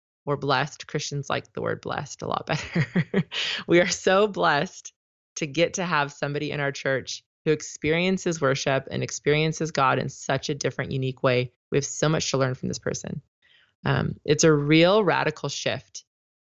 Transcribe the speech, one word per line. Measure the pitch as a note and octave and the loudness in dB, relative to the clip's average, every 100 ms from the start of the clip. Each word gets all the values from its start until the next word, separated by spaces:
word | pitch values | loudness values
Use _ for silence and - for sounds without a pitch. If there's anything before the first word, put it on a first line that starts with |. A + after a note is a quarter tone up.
| _ _ - | _ _ -4
We're | C#3+ | -2
blessed." | C#3 C3 - - - | 0 0 0 -6 -8
Christians | D#3 - C#3+ C#3 | -6 -4 -6 -4
like | B2 - | -4 -6
the | - | -6
word | A2+ A2 | -4 -4
blessed | - B2+ C#3+ - | -6 -8 -8 -10
a | - | -10
lot | - - | -8 -4
better. | D3+ - F3+ C#3+ F#3 - G3 - - - | -4 -2 -2 0 0 0 -2 -2 -4 -6
<laughs> | - - | -6 2
We | E3+ | 4
are | F3+ | 4
so | F3 - F#3+ G#3+ | 0 2 4 2
blessed | F#3+ E3+ D3 F#3 - - - _ _ _ - | 2 2 2 0 -6 -20 -20 _ _ _ -8
to | D#3 | -4
get | C3+ E3+ E3+ | 0 0 0
to | F3 | 0
have | D3+ C#3+ | 0 0
somebody | - C#3+ C#3+ D3 | -2 -4 -2 -4
in | C#3+ | -2
our | C#3 | -4
church | C3+ C#3 C3+ - - - _ - | -2 -2 -2 -4 -12 -14 _ 0
who | |
experiences | D3+ - - D3 D#3+ F3+ F#3+ - E3 | 0 -2 -4 0 2 2 0 0 0
worship | C3+ C#3 - C3+ - | 0 2 0 0 -2
and | B2+ | -4
experiences | B2+ - - D3+ D#3+ D#3 D#3+ | -6 -2 2 2 2 0 -2
God | E3 C3 C3 | 2 4 4
in | C3+ | 0
such | - - C3+ - | -6 -2 -2 -2
a | C#3 | -4
different, | C3+ B2+ C3 | -4 -4 -4
unique | C3+ C3 B2+ | -2 -4 0
way. | C3+ B2 B2 - _ | 2 2 0 -6 _
We | C#3+ | -2
have | C#3 | -2
so | - D3+ | 0 2
much | D#3 - | 2 0
to | C3+ | 0
learn | C3 B2+ | 0 -2
from | A#2+ | -6
this | - | -6
person. | - - - - - _ _ _ _ _ - | -6 -6 -6 -10 -12 _ _ _ _ _ 0
Um, | C#3 - - - | 0 0 -2 0
it's | D3 | 4
a | E3 | 6
real | D3+ C#3+ D#3+ E3+ G#3 | 4 6 6 6 6
radical | F#3+ C3+ C#3+ D#3 C#3+ | 4 2 0 -4 -6
shift | - C3+ A#2 - - - _ _ _ | -6 -4 -4 -6 -20 -20 _ _ _